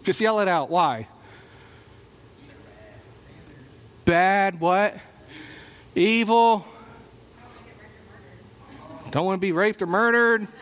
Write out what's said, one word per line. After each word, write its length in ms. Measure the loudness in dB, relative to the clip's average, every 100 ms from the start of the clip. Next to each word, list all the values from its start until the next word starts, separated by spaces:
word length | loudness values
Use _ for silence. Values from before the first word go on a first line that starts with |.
Just 180 | -4 0
yell 200 | 0 0
it 60 | 0
out. 220 | 0 0
Why? 380 | 0 0 -2 -10 -18 -20 -20 -20 -20 -20 -20 -20 -20 -20 -20 -20 -20 -20 -20 -20 -20 -20 -20 -20 -20 -20 -20 -20 -20 -20 -20 -20 -4 0
Bad, 540 | 2 2 2 -2 -2
what? 360 | -2 0 -2 -6 -18 -20 -20 -20 -20 -20 -20 -20 -8 0
Evil. 680 | 2 2 2 2 4 2 -4 -20 -20 -20 -20 -20 -20 -20 -20 -20 -20 -20 -20 -20 -20 -20 -20 -20 -20 -20 -20 -20 -20 -18 -6
Don't 160 | -2 -2
want 120 | -2
to 40 |
be 100 | -2
raped 300 | 0 0 -2
or 60 | -2
murdered. 600 | 0 2 2 2 0 -4 -14